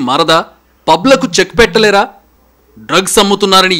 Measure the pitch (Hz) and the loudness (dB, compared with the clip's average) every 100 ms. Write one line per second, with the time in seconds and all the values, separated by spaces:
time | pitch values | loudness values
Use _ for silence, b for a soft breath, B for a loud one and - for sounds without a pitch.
0 | 123 147 160 165 - _ _ _ - 160 | -2 -2 0 -2 -2 _ _ _ -2 0
1 | 247 262 254 - 180 170 220 220 214 196 | 2 0 0 -4 -2 0 0 0 0 0
2 | 196 - _ _ _ _ _ - 110 165 | -2 -8 _ _ _ _ _ -20 -6 -4
3 | 190 220 202 196 202 190 185 | -2 0 0 0 0 2 2